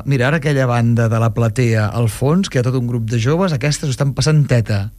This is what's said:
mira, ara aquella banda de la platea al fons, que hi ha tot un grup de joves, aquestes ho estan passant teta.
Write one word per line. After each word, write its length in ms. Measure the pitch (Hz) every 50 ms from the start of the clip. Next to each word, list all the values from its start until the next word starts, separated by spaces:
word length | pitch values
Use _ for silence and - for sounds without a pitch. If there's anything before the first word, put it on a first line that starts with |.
| -
mira, 220 | - 139 127 120 131
ara 80 | 156 170
aquella 300 | 139 151 147 135 131 123
banda 380 | 120 120 117 117 117 117 117 110
de 100 | 117 113
la 120 | 113 113 101
platea 540 | 120 117 113 104 131 127 117 113 110 107 101
al 160 | 69 117 117 110
fons, 420 | - - 127 139 160 190 196 -
que 100 | - 131
hi 20 |
ha 60 | 120 131
tot 100 | 127 131
un 80 | 120
grup 220 | 120 123 120 113 110
de 80 | 123 117
joves, 320 | 110 131 156 170 196 185 151
aquestes 340 | 120 131 147 143 - - 143
ho 60 | 123
estan 180 | - 143 139 -
passant 300 | - 123 151 156 151 139 -
teta. 440 | 123 120 107 - 107 98 98 107 -